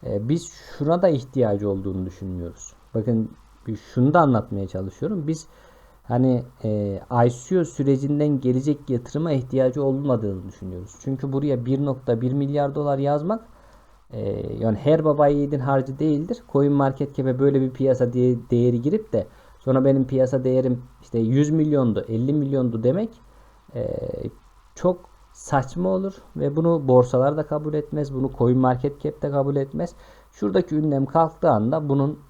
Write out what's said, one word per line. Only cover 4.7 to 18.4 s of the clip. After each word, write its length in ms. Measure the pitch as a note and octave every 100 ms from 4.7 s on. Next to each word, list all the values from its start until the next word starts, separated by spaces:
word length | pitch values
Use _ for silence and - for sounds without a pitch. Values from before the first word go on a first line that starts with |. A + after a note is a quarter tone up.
| F#2 F#2+ - D3+ G#3 D3
Biz 200 | D#3+ - - - - - _
hani, 400 | - A#2+ C3 B2 B2 -
e, 380 | A2+ G#2+ G2+ F#2+ - A#2+ A#2+
I 60 |
C 280 | B2 - F#3
O 40 |
sürecinden 760 | D#3+ - C#3 C3+ C#3 D3 D3+ C#3
gelecek 500 | B2+ B2+ C#3 C#3+ -
yatırıma 420 | B2 - D3 E3
ihtiyacı 520 | C#3 B2 C3 B2+ D3+
olmadığını 640 | C#3 C3+ C#3+ A#2+ G#2+ F#2+ F#2
düşünüyoruz. 480 | - F#2+ F#2 G2+ -
Çünkü 340 | - C3+ C#3
buraya 320 | C3+ C#3+ B2+ A#2+
bir 200 | C3+ C#3+
nokta 360 | B2+ - A#2+
bir 120 | B2+
milyar 420 | C#3 C#3 C#3+ C#3+ C#3+
dolar 220 | D3 C#3
yazmak, 480 | C#3 D3 D#3+ A3+ - - - - _ _ _
e, 120 | A2+ G#2 G#2 G#2
yani 240 | A2 A2 G#2+
her 280 | - D#3 D#3
baba 220 | C#3+ C#3+
yiğidin 320 | C#3+ C#3+ C#3+
harcı 400 | C3 C#3 C3+ C3+
değildir. 440 | D#3 D3 E3 A#3 -
CoinMarketCap'e 880 | C#3 C#3+ C#3+ C#3 C3+ C#3 - C3 B2+
böyle 220 | C#3 C#3
bir 100 | C3
piyasa 420 | B2+ C3 B2+ B2
de-, 360 | A#2+ B2 B2